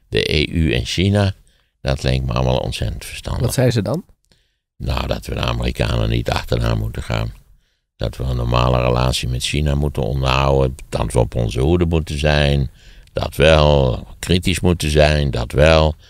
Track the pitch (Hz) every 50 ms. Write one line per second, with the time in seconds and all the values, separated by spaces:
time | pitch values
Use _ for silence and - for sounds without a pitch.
0 | _ _ - - - - - 78 73 - - 82 80 78 58 62 60 - - -
1 | 90 98 101 104 101 98 98 - _ _ _ _ _ _ _ _ - 65 67 65
2 | - 65 65 65 65 64 57 62 64 64 64 64 50 55 - - - - - -
3 | - - - - - - 87 87 127 117 - - 127 127 117 117 95 92 127 175
4 | - _ _ _ _ _ _ _ _ _ _ _ _ _ _ _ - - 67 65
5 | - - - - - - - - - 58 60 58 58 62 62 - 58 58 58 58
6 | 55 57 57 58 58 - - - - - - 60 58 57 57 55 53 55 55 60
7 | 60 - 57 55 55 57 - - _ _ - _ _ _ _ _ _ _ _ _
8 | 58 57 - - 60 64 64 62 60 58 60 60 62 62 64 62 62 62 62 60
9 | 64 64 62 - - 60 62 62 - - - 71 73 73 69 71 71 73 69 -
10 | 65 53 69 67 65 65 64 65 69 69 69 67 67 65 65 - - - - -
11 | 58 58 - 62 58 - - 64 58 57 57 60 65 76 85 87 90 82 85 80
12 | 76 - 78 73 76 76 73 73 73 71 71 71 69 64 - - - - - -
13 | - - _ - - - - - - 80 80 78 76 76 73 71 67 64 55 -
14 | - - - - - - 85 92 90 95 87 - - 90 87 80 - 76 73 76
15 | 76 76 76 73 73 69 60 60 60 - - 65 73 80 80 78 78 78 76 -
16 | -